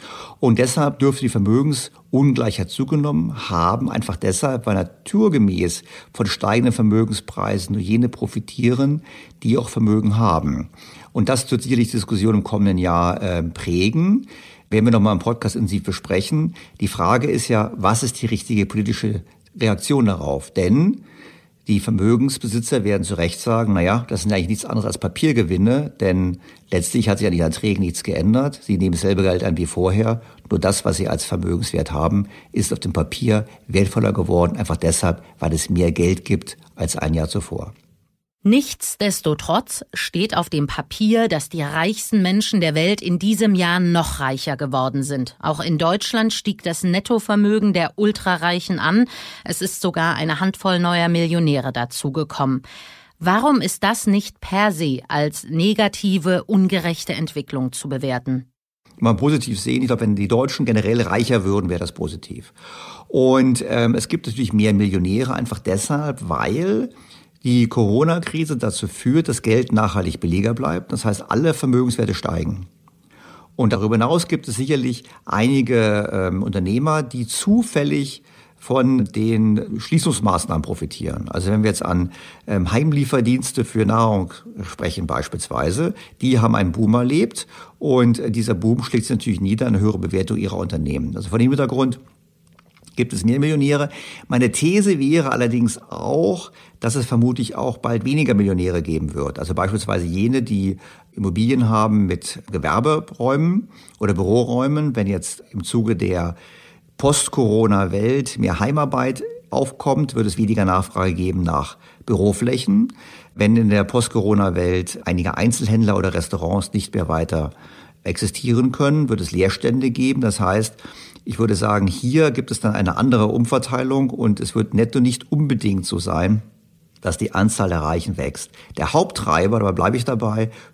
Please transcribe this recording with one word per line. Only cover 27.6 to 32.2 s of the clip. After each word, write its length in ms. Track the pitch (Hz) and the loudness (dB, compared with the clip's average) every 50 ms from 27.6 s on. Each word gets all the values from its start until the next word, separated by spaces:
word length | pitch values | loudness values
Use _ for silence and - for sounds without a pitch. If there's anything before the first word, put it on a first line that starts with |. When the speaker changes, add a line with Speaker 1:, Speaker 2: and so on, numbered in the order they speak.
| - 107 101 98 | -2 -2 0 0
Speaker 1:
nichts 200 | 98 87 85 - - | 0 -2 -4 -4 -6
geändert. 560 | - 87 80 85 101 110 127 135 143 139 - - | -4 -2 0 2 2 2 2 2 0 -4 -6 -4
Sie 140 | - 101 90 | -2 -2 0
nehmen 160 | 92 92 85 | 0 0 0
dasselbe 280 | 82 92 95 101 92 | 0 0 0 2 2
Geld 220 | 95 95 90 90 - | 2 2 2 0 0
an 120 | 95 82 | 0 -2
wie 120 | 78 87 80 | -2 -2 -4
vorher. 540 | - 85 90 92 92 104 110 113 113 117 - - - - - - | -2 0 0 2 2 2 2 2 0 -2 -4 -10 -20 -20 -6 -4
Nur 100 | - 87 | -2 0
das, 240 | 82 95 101 - - | 2 0 0 0 0
was 140 | - 92 85 | 0 0 0
sie 100 | 95 - | -2 -2
als 180 | - - - | -2 -4 -4
Vermögenswert 640 | - - 85 90 90 87 87 - - - 82 80 - | -4 -4 -2 -2 -2 -2 -2 -2 -2 -2 -2 -2 -2
haben, 360 | 80 73 78 85 - 101 | -2 0 0 2 2 0